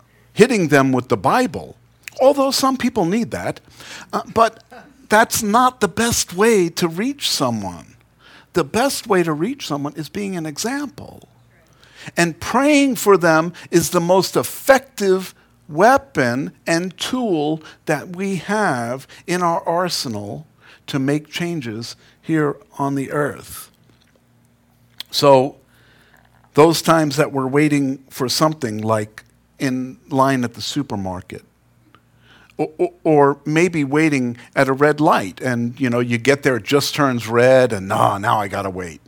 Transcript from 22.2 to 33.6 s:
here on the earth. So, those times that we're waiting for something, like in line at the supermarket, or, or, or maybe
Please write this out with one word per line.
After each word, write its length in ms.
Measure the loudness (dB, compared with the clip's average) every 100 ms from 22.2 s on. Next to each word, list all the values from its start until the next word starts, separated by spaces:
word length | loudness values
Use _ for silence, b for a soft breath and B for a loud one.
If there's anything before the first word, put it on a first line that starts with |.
here 360 | -4 0 0 -4 -12 -8
on 160 | -4
the 160 | -4 -4
earth. 580 | -4 -4 -6 -14 -18 -18 _ _ _ _ _ _ _ _ _ _ _ _ -20 -10
So, 460 | 0 6 6 4 -4 b b b b b b b b b
those 280 | 4 6 4
times 340 | 2 2 2 0
that 160 | -2
we're 140 | -2 -2
waiting 520 | 2 2 2 0 -4 -12
for 200 | -6 -4
something, 500 | 0 0 0 -6 -4
like 440 | -2 -2 -2 -12 -20 _ _ -6
in 400 | -4 -4 -6 -12 -6
line 340 | 0 2 2
at 120 | -2
the 60 | -6
supermarket, 840 | -8 -6 -6 -6 -8 -10 -12 -18 -18 _ _ _ _ b b b b b b -8
or, 120 | -6 -2
or, 160 | -4 -2
or 360 | 2 6 4 2 -2
maybe 380 | 0